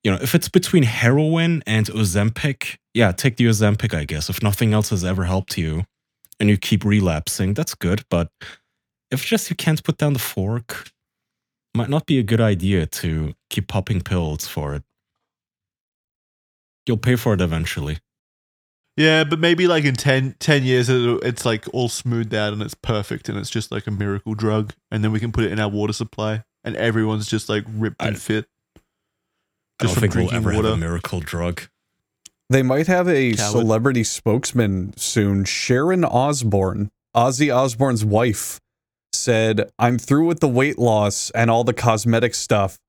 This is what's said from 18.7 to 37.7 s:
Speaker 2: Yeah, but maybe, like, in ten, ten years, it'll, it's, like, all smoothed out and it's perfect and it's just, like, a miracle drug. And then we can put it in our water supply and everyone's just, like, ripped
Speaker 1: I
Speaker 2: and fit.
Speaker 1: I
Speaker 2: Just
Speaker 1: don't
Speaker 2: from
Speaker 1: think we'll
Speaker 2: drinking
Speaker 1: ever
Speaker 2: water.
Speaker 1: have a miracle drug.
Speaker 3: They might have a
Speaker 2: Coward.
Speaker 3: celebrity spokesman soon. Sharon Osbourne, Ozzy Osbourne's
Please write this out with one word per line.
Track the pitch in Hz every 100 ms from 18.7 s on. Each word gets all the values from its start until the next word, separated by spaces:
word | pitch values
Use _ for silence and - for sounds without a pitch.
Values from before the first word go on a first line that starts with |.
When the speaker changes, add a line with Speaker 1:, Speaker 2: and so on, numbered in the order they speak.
| _ _ -
Speaker 2:
Yeah, | 156 156
but | 156 160
maybe, | 170 170 180
like, | 165 143
in | 123
ten, | 143 131 135 -
ten | - 143
years, | 127 127 123
it'll, | 127 120 120
it's, | 123 120 123
like, | 110 -
all | 127 120
smoothed | - 123 117 113 107
out | 104
and | 104
it's | 107 -
perfect | - 107 104 113 -
and | 101
it's | -
just, | 113 -
like, | 113 107
a |
miracle | 101 101 98 110 107
drug. | 110 107 107 - _
And | 110
then | 107
we | 107
can | 117
put | 117 107
it |
in | 104
our | 107
water | 104 107
supply | 107 113 - 107 107 - _
and | - -
everyone's | 117 113 110 107 107
just, | 113 -
like, | 107 107 107
ripped | 110 -
Speaker 1:
I | -
Speaker 2:
and | -
fit. | - 110 - _ _ _
Speaker 1:
I |
Speaker 2:
Just | _ _ _ _ _ _ _ _ _ -
Speaker 1:
don't | 117 104
Speaker 2:
from |
Speaker 1:
think | 107
we'll | 90 90
Speaker 2:
drinking | 92 -
Speaker 1:
ever | 107
Speaker 2:
water. | 110
Speaker 1:
have | 110
a |
miracle | 82 85 - 90
drug. | 76 85 87 87 - _ _ _ _ _ - _ _
Speaker 3:
They | 135
might | 127 135 160
have | 180 180
a | 147 127
Speaker 2:
Coward. | 107 104
Speaker 3:
celebrity | 117 113 110 127 123
spokesman | 110 - 117 113 - 123 107 95 92 -
soon. | - - 101 98 98
Sharon | - - 127 160 185 165
Osbourne, | 120 139 143 117 98 95 104 101 _ _ 117
Ozzy | 123 127 147 123
Osbourne's | 135